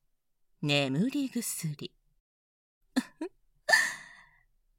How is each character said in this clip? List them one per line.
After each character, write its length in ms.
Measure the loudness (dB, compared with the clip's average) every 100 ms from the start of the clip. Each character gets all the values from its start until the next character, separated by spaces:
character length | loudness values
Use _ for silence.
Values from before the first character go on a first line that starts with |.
| _ _ _ _ _ -6
眠 480 | 2 2 2 2 2
り 180 | 0 -2
薬。 640 | -4 -4 -4 -6 -6 -12 _ _ _ _ _ _ _ _ _ _ -4
<laughs> 340 | -4 -10 -10 _ _ _ 2 4 4 -4 -16 -20 -20 _ _ _ _